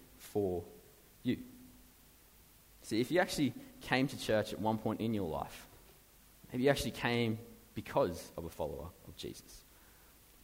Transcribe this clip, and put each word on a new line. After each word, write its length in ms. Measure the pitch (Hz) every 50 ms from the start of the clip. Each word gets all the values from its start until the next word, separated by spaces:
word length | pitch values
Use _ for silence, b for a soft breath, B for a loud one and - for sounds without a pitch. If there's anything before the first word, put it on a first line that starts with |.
| - - -
for 460 | - - - - 104 101 92 87 85 85 - - - - - - - - - - - -
you. 140 | 123 - - - - - - - - - - - - - - - - - - - - - - - - - - - - - - -
See, 180 | - 110 107
if 80 | 127 123
you 100 | 151 175
actually 360 | 185 185 - 170 143 123 - B B B B -
came 260 | - - 127 127 131
to 100 | 139 123 -
church 340 | - - 110 107 104 - -
at 60 | -
one 160 | 104 107 110
point 240 | 107 - 110 107 -
in 140 | 110 113 110
your 120 | 101 92
life, 400 | 78 73 67 - - - - - - - - - - - - - - - - - - - - - - -
maybe 100 | 127 127
you 60 | 139
actually 220 | 139 - 123 117
came 480 | - - - 120 120 117 117 110 107 110 - - - - - - -
because 580 | 107 - - - 143 135 90 85 - - - -
of 80 | 85 85
a 40 | 82
follower 360 | - - 80 71 71 67 76 90 - - -
of 100 | - 85
Jesus. 460 | - - - - - - - - - - B B B B B B B B B B B B - - -